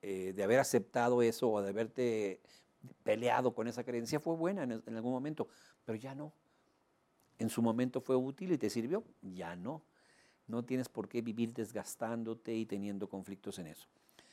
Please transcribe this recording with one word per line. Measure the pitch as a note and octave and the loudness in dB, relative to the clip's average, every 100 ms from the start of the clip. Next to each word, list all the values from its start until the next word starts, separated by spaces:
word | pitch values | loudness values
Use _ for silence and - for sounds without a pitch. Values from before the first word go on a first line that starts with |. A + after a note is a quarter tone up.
eh, | F#2+ F#2+ F#2 | -6 -4 -2
de | F#2+ | 0
haber | G2 B2 | 4 6
aceptado | C#3 B2 G2 B2+ A#2+ B2 | 6 4 2 2 4 6
eso | A#2 A2+ B2 | 6 4 2
o | G#2 | 2
de | G2 | 2
haberte | G2+ A2+ - B2 A2 G2+ F#2 - - _ _ B2 - | 0 -2 0 0 2 0 -4 -12 -20 _ _ -20 -6
peleado | - G#2+ A#2+ A#2+ B2+ | 0 2 4 4 4
con | A2+ A2+ | 2 -2
esa | A#2+ | -4
creencia | A#2+ A#2+ A#2 D3+ | -4 -2 0 0
fue | E3 E3 | 0 0
buena | E3 G3 | 0 0
en, | C3+ | -2
en | A2+ - A2+ | -4 -6 -4
algún | A#2 | -2
momento, | B2+ C#3+ D#3 - - - _ | -2 -2 -4 -6 -10 -20 _
pero | - A2 | -8 -6
ya | C3 C3+ | -6 -10
no. | D3+ - _ _ _ _ _ _ _ _ _ - | -12 -14 _ _ _ _ _ _ _ _ _ -4
En | A2+ | -2
su | A#2 | 2
momento | A#2 A2+ B2+ B2 | 2 4 0 -2
fue | - B2+ | 2 2
útil | C3 C#3 F#3 | 2 -2 0
y | D#3 | 0
te | G#2+ | 0
sirvió, | A#2 A2+ F#3+ A3+ - | 0 0 -2 -4 -14
ya | - F2+ E2+ F2 | -14 -10 -8 -8
no. | G2 D#3 - _ _ _ _ _ - | -8 -8 -12 _ _ _ _ _ -6
No | A#2 A#2+ | -4 -2
tienes | B2+ B2+ | -2 -2
por | - G2+ | -4 -4
qué | B2 | -2
vivir | A#2 A2 A#2 | -2 0 0
desgastándote | A#2 G#2+ G#2+ F2+ - A2+ A#2 A2+ A2+ - A2+ | 0 -4 -6 -8 -6 -4 -2 -4 -6 -4 -2
y | A2 | -2
teniendo | G#2 G2+ G2+ G2 | -2 -4 -4 -6
conflictos | G2 F#2+ F#2+ - G2 | -8 -10 -10 -8 -8
en | E2 | -10
eso. | E2 - _ _ - - | -14 -20 _ _ -20 -20